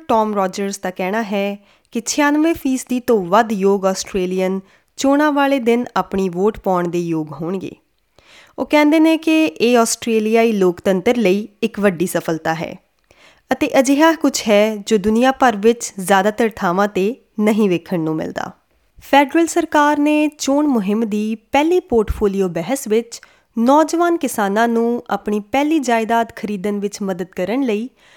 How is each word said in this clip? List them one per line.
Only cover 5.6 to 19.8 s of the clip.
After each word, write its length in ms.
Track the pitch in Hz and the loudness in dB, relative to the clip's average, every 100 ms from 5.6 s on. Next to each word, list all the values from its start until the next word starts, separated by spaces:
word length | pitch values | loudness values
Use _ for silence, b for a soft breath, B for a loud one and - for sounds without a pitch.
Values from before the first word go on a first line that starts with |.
| 233 240 247 196 | 2 0 0 -4
ਆਪਣੀ 300 | 185 190 190 | -4 -2 -2
ਵੋਟ 300 | 175 202 - | 0 -2 -2
ਪਾਉਣ 280 | 202 180 175 | -2 0 0
ਦੇ 120 | 175 | -4
ਯੋਗ 320 | 170 160 151 | -4 -4 -6
ਹੋਣਗੇ। 380 | 143 165 190 151 - _ _ _ b b b b - | -8 -6 -6 -8 -14 _ _ _ b b b b -10
ਉਹ 80 | 262 | 0
ਕਹਿੰਦੇ 340 | 294 302 320 | 4 4 6
ਨੇ 160 | 320 320 | 4 2
ਕਿ 260 | 320 320 311 | 2 2 2
ਇਹ 320 | - 233 240 | 0 2 4
ਆਸਟ੍ਰੇਲੀਆਈ 760 | 226 - - 220 214 226 233 | 2 -2 -2 0 2 2 2
ਲੋਕਤੰਤਰ 680 | 208 185 175 202 190 202 247 | 2 2 0 0 0 0 2
ਲਈ 300 | 196 202 220 _ | 2 0 -4 _
ਇੱਕ 160 | 220 208 | -6 0
ਵੱਡੀ 280 | 202 165 175 | 0 0 -2
ਸਫਲਤਾ 460 | 170 165 160 160 | -2 -4 -4 -4
ਹੈ 200 | 160 - - _ _ b b b b - | -4 -8 -12 _ _ b b b b -6
ਅਤੇ 180 | 262 302 269 | -2 0 2
ਅਜਿਹਾ 320 | 254 277 320 320 | 2 4 4 2
ਕੁਝ 160 | 277 - - | 0 -2 2
ਹੈ 280 | 208 214 214 202 | 2 2 -2 -2
ਜੋ 120 | 220 | 0
ਦੁਨੀਆ 320 | 208 220 254 | 2 2 2
ਭਰ 240 | 262 262 208 | 2 0 2
ਵਿੱਚ 340 | 220 233 - - | 2 0 -4 -6
ਜ਼ਿਆਦਾਤਰ 500 | 180 196 202 214 226 214 | 0 2 2 0 -2 -2
ਥਾਵਾਂ 320 | 190 180 202 | -2 0 0
'ਤੇ 280 | 190 196 269 _ - | 0 -2 -4 _ -2
ਨਹੀਂ 300 | 214 214 208 | 0 2 2
ਵੇਖਣ 300 | 170 - 175 | 0 -2 -4
ਨੂੰ 160 | 156 160 | -2 -4
ਮਿਲਦਾ। 360 | 170 - - - _ _ _ _ | -6 -8 -10 -12 _ _ _ _
ਫੈਡਰਲ 440 | - 277 277 320 330 | 0 2 4 2 0
ਸਰਕਾਰ 520 | 349 320 302 | 0 0 2